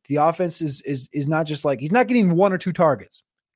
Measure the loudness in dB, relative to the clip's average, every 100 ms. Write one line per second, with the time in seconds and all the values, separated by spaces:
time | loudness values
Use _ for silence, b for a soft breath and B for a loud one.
0 | -4 0 2 0 -4 -4 -6 -6 -6 -8
1 | -6 -4 -2 -2 -2 -2 -2 -2 0 0
2 | 2 2 4 4 2 2 -2 2 2 2
3 | -6 -20 _ _ _